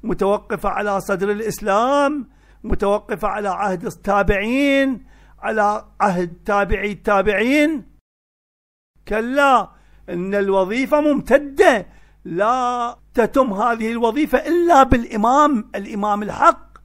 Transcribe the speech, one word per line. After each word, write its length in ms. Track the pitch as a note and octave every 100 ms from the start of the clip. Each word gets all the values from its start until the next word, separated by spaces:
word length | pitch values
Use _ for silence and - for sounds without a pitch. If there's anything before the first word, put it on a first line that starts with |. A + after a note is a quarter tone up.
متوقفة 640 | A3 F#3+ G3 G#3 - G#3 G3+
على 320 | F#3+ G#3 G3
صدر 300 | F#3 G3 F#3+
الإسلام، 960 | G#3 A3 - G#3 G3 A#3+ C#4+ C#4+ D4 A#3 _ _ _
متوقفة 640 | - - G3+ G#3 G#3 - G#3
على 200 | G3 G3+
عهد 360 | F3+ G3+ F#3
التابعين، 1200 | F#3+ - - G3+ G3 G3+ G#3+ B3+ C#4+ C#4 C4+ A#3 - - - -
على 460 | G3+ A3 G#3 G#3+ - _
عهد 320 | G#3 F3+ F3+ F3
تابعي 480 | - G3+ G3 G3+ G3+
التابعين؟ 920 | G3+ - G3+ G3 G3 A#3 D4 D4+ D#4 - _ _ _ _ _ _ _ _ _ _ _ -
كلا، 640 | G#3 A#3 C4+ C#4+ B3 F#3+ _ _ _ -
إن 260 | F3 F#3
الوظيفة 680 | G3+ G3 F#3+ F#3 A3+ C4 D4+
ممتدة، 880 | D4+ C4+ - A3+ D4 C#4 F4+ A#3+ - - - _
لا 720 | - E3+ G#3 B3+ B3 B3 A#3+ - _
تتم 380 | - A3 C4+ C4
هذه 400 | F#3+ A#3 A#3 A3
الوظيفة 460 | A#3 A3+ A3+ D#4 B3
إلا 440 | D4 E4+ E4+ C4+
بالإمام، 880 | C4 B3+ A#3 A3 A3 C4+ D4+ C4 -
الإمام 480 | G#3 G3+ A3 G#3 G#3
الحق 560 | G#3 - E4+ - - -